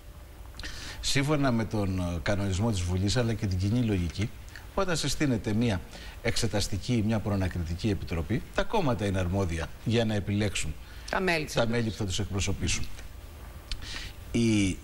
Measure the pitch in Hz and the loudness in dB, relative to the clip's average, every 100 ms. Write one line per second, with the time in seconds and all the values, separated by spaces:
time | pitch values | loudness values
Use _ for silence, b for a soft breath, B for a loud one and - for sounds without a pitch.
0 | - - - - - - B B B B | -16 -16 -16 -16 -14 -12 B B B B
1 | - - 143 156 139 117 104 110 98 92 | 0 2 4 4 4 4 2 0 0 0
2 | 90 87 - 98 98 90 117 101 87 92 | 0 -2 0 2 2 2 2 2 0 2
3 | 101 120 117 107 107 92 101 120 113 98 | 2 2 2 0 0 0 2 2 4 2
4 | 85 - 104 - B B B - 196 160 | 0 -2 -4 -4 B B B -2 0 0
5 | 143 - 151 117 113 107 120 92 - B | 0 2 2 2 0 2 2 0 -4 B
6 | B B 117 - 113 104 - 101 - 123 | B B -2 0 2 2 0 0 0 2
7 | 104 110 104 101 92 90 82 85 113 95 | 2 2 2 2 0 0 -2 -2 0 0
8 | - 82 78 156 - - 196 233 156 101 | 0 -4 -2 -2 -2 -2 0 2 2 2
9 | 101 95 87 98 95 80 80 - - 113 | 2 0 2 2 0 0 -4 -6 0 2
10 | 113 107 95 101 104 - 78 - B B | 2 0 0 0 2 0 -4 -6 B B
11 | B 190 185 170 143 139 113 117 113 101 | B 0 2 0 0 2 2 2 0 0
12 | 101 87 101 98 92 98 90 - - - | -2 -2 -2 0 0 0 0 0 0 -4
13 | - - - - - - - - B B | -10 -12 -14 -14 -14 -14 -8 -8 B B
14 | B - - 117 117 110 98 87 | B -12 -4 2 4 4 4 0